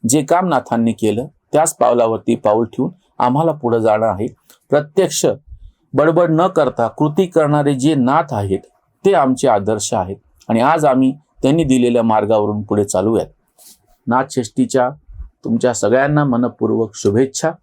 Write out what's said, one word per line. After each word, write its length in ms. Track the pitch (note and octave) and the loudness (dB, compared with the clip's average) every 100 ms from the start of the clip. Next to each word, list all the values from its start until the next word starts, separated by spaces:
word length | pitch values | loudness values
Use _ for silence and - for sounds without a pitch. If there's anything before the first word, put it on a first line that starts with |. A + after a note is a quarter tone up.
| A2+ | 0
जे 120 | D3 | -2
काम 260 | C#3+ E3+ F#3 | 0 0 0
नाथांनी 440 | C#3 - A#2 A2+ | -2 -2 -2 -2
केलं, 340 | A2 G#2+ G#2+ C#3+ _ _ | 0 -2 -2 -6 _ _
त्याच 220 | D3 D#3+ - | 0 0 0
पावलावरती 600 | - A#2+ A2+ A2+ - A#2 | 0 2 0 0 -2 -2
पाऊल 300 | - G#2+ A#2 | 0 0 -2
ठेवून 260 | - C#3+ - _ _ | -4 -6 -8 _ _
आम्हाला 320 | B2 C3 E3 | -2 0 -2
पुढे 300 | D3+ A#2+ A#2 | -2 -2 0
जाणं 240 | A2 G#2+ A2+ | 2 0 0
आहे. 220 | F#2+ A#2 - _ _ _ | -2 -8 -10 _ _ _
प्रत्यक्ष 560 | C#3+ D3+ - F#3 - D#3 G2+ _ - - _ _ | -2 -2 -2 -2 0 -2 -4 _ -20 -20 _ _
बडबड 380 | C3 D3+ E3 F3 | 0 2 2 2
न 160 | D#3 F#3 | 2 2
करता 400 | F3+ C3+ - A#2 | 2 -2 0 -4
कृती 380 | - D#3 D3+ F#3 | -2 -2 0 0
करणारे 480 | E3 D3+ D3 C#3+ | 2 2 2 0
जे 220 | C#3 C3+ D3+ | 0 0 2
नाथ 280 | B2 C#3+ D#3+ | 2 0 0
आहेत, 280 | A#2 G2 F#2+ - _ _ _ F#3+ | -4 -4 -4 -6 _ _ _ 0
ते 80 | |
आमचे 340 | F#3+ C#3 B2+ C#3 | 2 2 0 2
आदर्श 460 | G#2+ G2+ A2 - | 0 0 -4 -2
आहेत 220 | A2+ F2+ G2 _ _ _ | -4 -4 -8 _ _ _
आणि 120 | A2+ | 0
आज 240 | B2+ D#3+ D3+ | 2 2 2
आम्ही 320 | B2+ C3 C#3 _ _ | 2 0 -2 _ _
त्यांनी 200 | C3 D#3 | 0 0
दिलेल्या 400 | D#3 C3 A#2+ A#2+ | 2 2 2 2
मार्गावरून 580 | A2+ G#2+ G#2 A2 G#2 G#2 | 2 0 2 0 0 -4
पुढे 220 | G#2 G#2+ | -4 -2
चालूयात. 440 | G2+ G2 G2 A2+ D#2+ _ _ _ - - _ _ - | 0 0 0 0 -4 _ _ _ -20 -20 _ _ -4
नाथषष्ठीच्या 840 | B2 C3 - A2+ - B2 C3 B2 D3 _ - - _ | -2 -2 -6 -8 -4 -2 0 -2 -4 _ -20 -20 _
तुमच्या 300 | - A2+ B2+ | -6 -2 -2
सगळ्यांना 500 | A#2+ G#2+ B2 C#3+ D3 | -2 0 2 2 0
मनपूर्वक 680 | C#3+ A#2+ B2 A#2+ A#2 A2+ A2 | 0 0 -2 -2 -2 -2 -2
शुभेच्छा. 580 | - - G3+ C3 - D#3 E3 | -2 -2 0 0 -2 -6 -6